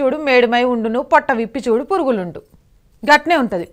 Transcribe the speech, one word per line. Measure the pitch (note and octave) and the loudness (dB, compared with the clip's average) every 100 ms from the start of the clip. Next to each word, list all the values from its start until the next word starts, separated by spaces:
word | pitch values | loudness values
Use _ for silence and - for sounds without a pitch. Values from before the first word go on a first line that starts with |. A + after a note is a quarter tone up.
చూడు | C4+ D4+ | -2 -2
మేడిమై | D4 B3 A#3+ A#3+ | 2 2 2 0
ఉండును, | B3+ A#3+ A3 A#3 | 0 -2 -2 -4
పొట్ట | C#4+ D4 C#4+ | 2 2 2
విప్పి | A#3 A3+ C#4 A#3+ | -2 -4 -6 -2
చూడు | A3+ | -2
పురుగులుండు. | A#3+ F#4+ C4+ A3+ F3+ - - _ _ _ _ _ A3 | 0 -2 0 -2 -4 -12 -20 _ _ _ _ _ 2
గట్నే | D4 D4 E4 | 2 4 0
ఉంటది. | A#3+ F3+ - | 0 -4 0